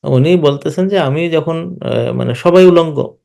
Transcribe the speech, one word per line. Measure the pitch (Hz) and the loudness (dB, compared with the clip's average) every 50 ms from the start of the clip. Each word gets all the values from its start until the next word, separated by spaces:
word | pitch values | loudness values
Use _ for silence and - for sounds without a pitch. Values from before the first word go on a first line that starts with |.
| - | -4
উনি | 143 135 127 135 160 180 | 0 0 0 2 2 2
বলতেছেন | 180 151 143 143 143 - 156 139 - 185 190 | 2 2 0 0 0 -6 -6 -4 -2 -2 -2
যে, | 202 190 | 0 -2
"আমি | 160 135 139 160 170 170 | 0 0 -2 -2 -4 -2
যখন, | 160 160 151 170 165 165 170 180 180 - | -2 -2 -2 -2 -6 -6 -8 -10 -12 -10
আহ, | - - 120 117 117 120 120 | -8 -4 -4 -4 -4 -4 -4
মানে | 123 120 123 123 | -4 -4 -4 -6
সবাই | 127 - 175 175 185 185 | -2 0 2 4 6 6
উলঙ্গ | 185 175 175 170 160 147 135 - - - _ | 6 6 4 2 0 -2 -6 -6 -8 -8 _